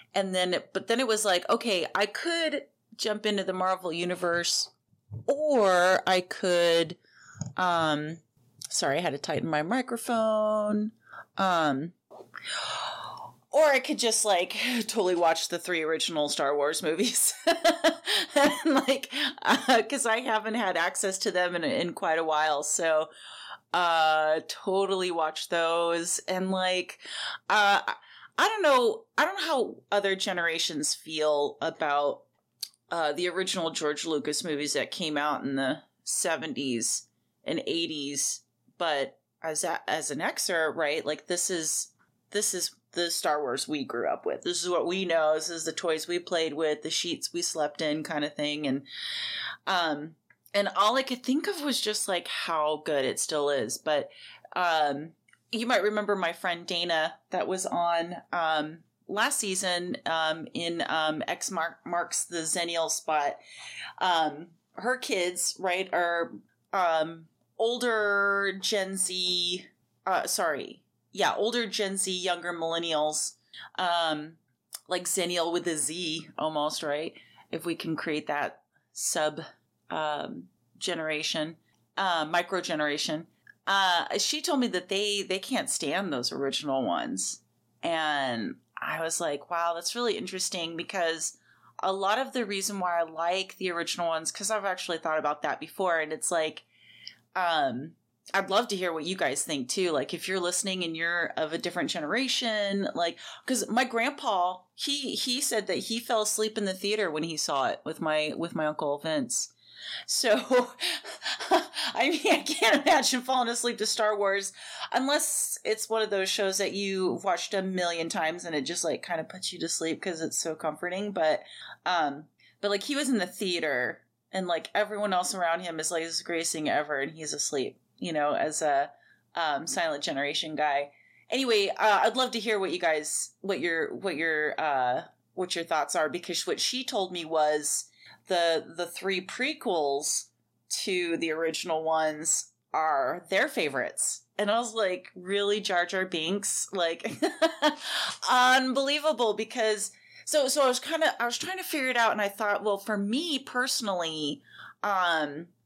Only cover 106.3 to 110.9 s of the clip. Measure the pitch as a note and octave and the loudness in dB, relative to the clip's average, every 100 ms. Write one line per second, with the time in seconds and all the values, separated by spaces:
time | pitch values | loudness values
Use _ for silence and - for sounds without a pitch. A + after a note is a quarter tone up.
106.3 | - A3 A3 G3 F#3+ G3+ G#3+ F3+ D3+ E3 | 0 0 0 -2 -2 -2 0 0 0 -4
107.3 | D#3 - C#3 A#2+ - - D#3+ D#3 D#3 D3+ | -4 0 2 2 0 -6 -4 0 0 0
108.3 | - E3+ E3 D3+ D#3 D3 D3 D#3+ D3+ B2 | -2 -4 0 -2 0 -2 -2 0 0 0
109.3 | - - _ - - - - - - A#3 | -2 -6 _ -20 -16 -12 -10 -4 0 4
110.3 | A3+ - B3+ B3 - - | 4 6 4 4 -2 -4